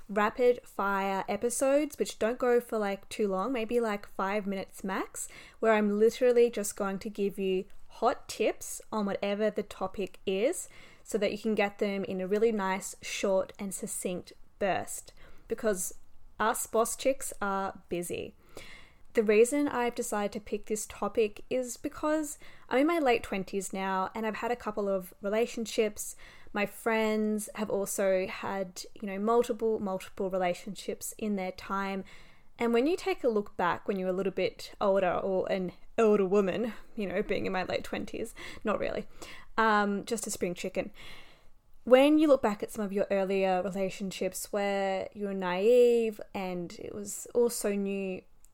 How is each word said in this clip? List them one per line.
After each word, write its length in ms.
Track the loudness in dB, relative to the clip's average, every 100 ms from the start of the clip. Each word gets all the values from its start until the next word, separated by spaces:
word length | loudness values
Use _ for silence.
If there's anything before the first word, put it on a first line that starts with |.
| -4
rapid 520 | 0 0 4 4 4
fire 640 | -2 -2 0 2 0 -2 -2
episodes, 720 | -2 0 2 4 4 2 -2
which 220 | -4 0
don't 180 | 0 2
go 220 | 4 4
for, 180 | 2 -2
like, 300 | -2 -4 -8
too 180 | -2 0
long, 260 | 0 0
maybe, 280 | -2 -2 -2
like, 260 | -2 -4 -6
five 400 | -4 -2 -2 -2
minutes 380 | -6 -8 -8
max, 420 | -6 -4 -6 -8 -12 -14 -20 0
where 140 | 4
I'm 260 | 4 4 6
literally 500 | 4 6 6 8 6
just 280 | 4 -4 -4
going 240 | -4 -4
to 100 | -6
give 300 | -2 -2 0
you 240 | 0 0 -2 -12 -14
hot 400 | 0 2 2 -8
tips 520 | -2 0 0 -10 -12 -6
on 120 | -2
whatever 460 | -2 -2 -2 0 0
the 140 | 0
topic 560 | -8 -6 -6 -4 -8 -6
is 440 | -2 2 2 0 -8 -16 -20 -20
so 160 | -6 0
that 140 | 0
you 60 | 0
can 180 | 0 2
get 240 | 0 0
them 240 | -2 0
in 160 | -4 -4
a 80 | 0
really 240 | 2 2
nice, 420 | 2 0 -2 -6 -12
short 500 | -8 -2 2 2 0 -6
and 160 | -8
succinct 580 | -8 -8 -6 -4 -6 -10 -20 -18 -2
burst, 520 | 0 0 -4 -10 -12 -18 -16 -16 -8
because 440 | -2 0 0 -4 -8 -14 -16 -14 0
us 300 | 0 0 0
boss 260 | 2 2
chicks 380 | 2 0 0 -4 -4
are 380 | -2 -2 -4 -8 -6
busy. 440 | -6 -4 -6 -8 -12 -18 -18 -16 -18 -20 -20 -2
The 100 | 0
reason 460 | 6 8 8 6 2
I've 260 | 0 -2
decided 380 | -2 -4 -2 -2
to 80 | -4
pick 260 | -6 -8 -4
this 200 | -6 -6
topic 580 | -6 -2 2 0 -2 -4
is 280 | -4 -4 -6
because 600 | -8 -4 0 0 -2 -8 -16 -16 0
I'm 120 | 2
in 60 | 4
my 100 | 4
late 240 | 4 2
twenties 500 | 0 -6 -4 -6 -4
now, 380 | -4 -2 0 -2
and 140 | -4 -4
I've 80 |
had 160 | -4 -4
a 60 | -2
couple 320 | -4 -4 -2
of 260 | -2 -4 -8
relationships. 920 | -2 0 0 -2 -4 0 0 -2 -12 -12 -18 -16 -8
My 140 | -2 -2
friends 840 | -2 0 2 2 2 0 -2 -4
have 160 | -6 -2
also 560 | -2 -2 0 4 4 0
had, 560 | -4 -4 -4 -6 -8 -14 -10
you 60 | -6
know, 140 | -2
multiple, 580 | 4 4 4 0 0 0
multiple 520 | -2 -4 -6 -4 -2
relationships 840 | 0 0 -2 -6 -8 -8 -6 -8 -6
in 200 | -2 -2
their 160 | -4
time. 500 | -8 -6 -4 -2 -6 -8 -16 -20 -20 -18 -2
And 160 | 2
when 140 | 4 4
you 80 | 0
take 260 | -2 0
a 60 | 2
look 280 | 0 -2 0
back 300 | 0 0 -2
when 140 | -2
you're 80 | 0
a 40 |
little 200 | 0 -2
bit 400 | 0 -2 -2 -14 -2
older, 320 | 2 4 4
or 340 | 0 0 0 0
an 220 | -2 -2 -8 -6 2
older 300 | 6 6 4
woman, 460 | 4 2 0 -4 -6 -12 -6
you 100 | -4
know, 160 | -2
being 240 | -2 -2 -2
in 60 |
my 100 | -2
late 220 | -2 -4
twenties, 500 | -2 -6 -6 -6 -8 -10 -14 -6
not 160 | -2 0
really, 240 | 0 -4 -8 -14 -14 -14 -6 2
um, 480 | 4 4 2 -2 -4
just 200 | -6 -4
a 40 |
spring 220 | -4 -4
chicken. 360 | -4 -4 -4 -6 -10 -14 -14 -16 -20 -20 -20 _ -8
When 340 | 8 10 10 8
you 80 | 8
look 160 | 6
back 220 | 4 0
at 80 | -6
some 120 | -6
of 80 | -2
your 140 | -2 2
earlier 500 | 2 2 2 4 2
relationships 840 | 0 -2 -4 -2 -8 -4 -4 -4 -4
where 580 | -2 0 0 0 -2 -4
you 120 | -6 -4
were 80 |
naive 840 | -2 -2 2 6 8 8 6 2 -4 -10
and 420 | -6 -4 -4 -6 -10
it 120 | -12
was 360 | -10 -10 -10 -2
all 160 | 2 2
so 280 | 2 -2 0
new, 460 | -2 -2 -4 -6 -12 -20 -20